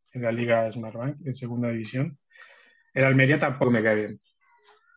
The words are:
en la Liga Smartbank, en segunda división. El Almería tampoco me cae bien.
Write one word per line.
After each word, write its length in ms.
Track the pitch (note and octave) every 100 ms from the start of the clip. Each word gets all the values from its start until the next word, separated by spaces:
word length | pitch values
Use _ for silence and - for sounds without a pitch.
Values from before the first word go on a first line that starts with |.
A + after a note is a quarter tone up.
| _
en 100 | B2+
la 80 | A#2+
Liga 380 | A#2 A#2+ A2+ A2+
Smartbank, 460 | A#2+ A2 A#2 C3 C#3 C3+
en 80 |
segunda 360 | B2 A#2+ A#2+ A#2+
división. 420 | A#2 G#2+ B2+ D#3+ - _ - - - _ _ _
El 100 | C3+
Almería 340 | C3+ C3 C3 D3+
tampoco 320 | D3 C#3 C3
me 120 | A#2
cae 140 | A2 G#2+
bien. 240 | G#2+ - _ _ _ _ _ _ _